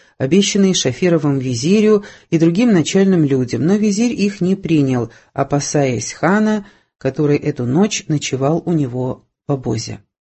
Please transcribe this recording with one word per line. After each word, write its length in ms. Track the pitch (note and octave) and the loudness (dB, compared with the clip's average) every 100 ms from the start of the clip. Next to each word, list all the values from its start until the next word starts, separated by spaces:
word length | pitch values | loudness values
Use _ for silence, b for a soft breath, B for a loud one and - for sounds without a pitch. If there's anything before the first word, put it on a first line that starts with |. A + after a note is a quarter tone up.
| B B | B B
обещанные 560 | C3+ F#3 G3+ G3+ G3 | 0 2 2 2 2
Шафировым 640 | F3 C#3+ A#2+ F3+ E3 D3 C#3 | 2 -2 0 0 2 0 -2
визирю 680 | C3 A#2 C#3+ G#3+ G#3+ G#3 G3+ B B | -2 -4 0 2 4 2 0 B B
и 100 | E3 | 2
другим 360 | E3 E3+ B3 | 2 2 2
начальным 500 | F#3 C#3+ F#3+ G3 F3+ | 2 2 2 2 4
людям, 400 | C#3+ C3+ B2 A#2 | 2 0 -2 -2
но 120 | D3+ G#3 | 0 2
визирь 360 | G#3 G3+ A#3+ | 0 0 -2
их 300 | - G3+ G3+ | 0 -2 -2
не 120 | F3+ | -2
принял, 560 | F#3+ E3 D#3+ C3+ B2+ A#2 b b | -2 0 0 2 0 -4 b b
опасаясь 800 | - C3+ C#3+ - D3+ C#3 A#2 - | -6 -2 -2 -2 0 0 -2 -6
хана, 540 | - D#3 G3+ G#3+ G#3+ G3+ B B _ | -4 0 2 2 -2 -6 B B _
который 400 | C3 C3 D3 D3 | -6 -2 0 0
эту 260 | D3+ C#3+ | -2 -4
ночь 400 | A#2+ D3 G#3+ - - | -2 0 0 -2 -4
ночевал 540 | D3 - B2+ C3+ E3 F3 | -4 -4 -2 0 0 0
у 60 | |
него 520 | E3 C3+ B2+ B2+ - _ _ - | -2 -2 -4 -6 -8 _ _ -6
в 60 | |
обозе. 480 | C#3 B2 A2+ A2+ A#2 _ _ | -4 -4 -6 -6 -12 _ _